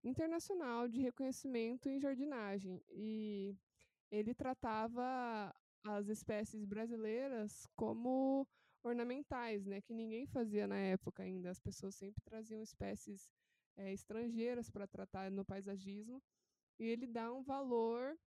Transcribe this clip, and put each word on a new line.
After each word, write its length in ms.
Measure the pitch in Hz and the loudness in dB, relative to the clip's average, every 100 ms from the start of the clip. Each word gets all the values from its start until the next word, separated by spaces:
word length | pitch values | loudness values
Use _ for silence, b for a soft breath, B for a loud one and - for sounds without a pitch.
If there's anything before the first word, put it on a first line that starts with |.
internacional 840 | 233 262 320 339 - 381 277 233 240 | 0 2 4 2 2 0 2 2 2
de 140 | 233 | 4
reconhecimento 840 | 254 - 262 254 269 240 226 247 277 | 2 2 -2 0 0 2 2 2 0
em 120 | 277 | 2
jardinagem. 800 | 277 262 285 269 208 202 190 180 - | 2 2 0 0 0 -2 -2 -8 -8
E 680 | - 214 220 214 202 196 196 _ b b b _ | -6 -2 -2 0 -2 -2 -6 _ b b b _
ele 220 | 208 214 | 2 2
tratava 1200 | 247 262 254 247 220 226 240 254 262 240 220 196 - _ _ | 2 -2 0 0 2 0 2 0 0 0 0 -2 -6 _ _
as 240 | 214 208 208 | -2 0 2
espécies 580 | 214 - 214 214 220 202 | -2 0 0 0 -4 -2
brasileiras 1000 | 208 226 233 214 226 277 247 214 - - - | -2 -2 -2 0 0 0 -2 -2 -6 -14 -2
como 720 | 220 220 247 262 269 269 277 b b b | 0 2 4 6 8 6 2 b b b
ornamentais, 800 | 240 240 240 262 294 262 233 208 196 | 0 2 2 -2 -2 -2 0 0 0
né, 160 | 196 | -6
que 120 | - | -4
ninguém 320 | 226 226 220 277 | -6 -2 -4 -2
fazia 400 | 269 226 208 208 | 0 2 4 2
na 100 | 196 | 2
época 460 | 196 185 - - | 4 4 0 -6
ainda. 260 | 185 185 180 | -6 -4 -4
As 80 | 180 | -4
pessoas 360 | - 185 190 196 | -6 -6 -8 -8
sempre 260 | 196 214 | -10 -10
traziam 380 | - 220 220 220 | -10 -12 -8 -8
espécies, 680 | 220 - 196 208 - 196 - _ _ _ _ - | -10 -6 -6 -6 -8 -12 -14 _ _ _ _ -10
é, 160 | 196 | -6
estrangeiras 760 | 196 - 220 240 226 233 240 226 | -6 -6 -4 -2 0 0 0 -4
pra 180 | 208 202 | -8 -8
tratar 420 | 196 190 190 190 | -8 -8 -4 -2
no 140 | 196 190 | -2 -2
paisagismo. 760 | 196 196 196 190 202 220 254 _ _ _ _ _ _ | -6 -4 -6 -6 -8 -8 -12 _ _ _ _ _ _
E 60 | 226 | 0
ele 200 | 233 247 | 2 0
dá 240 | 233 226 | -2 -2
um 120 | 254 | -4
valor 760 | 269 269 269 240 226 233 262 320 | -2 0 4 4 4 2 -2 -4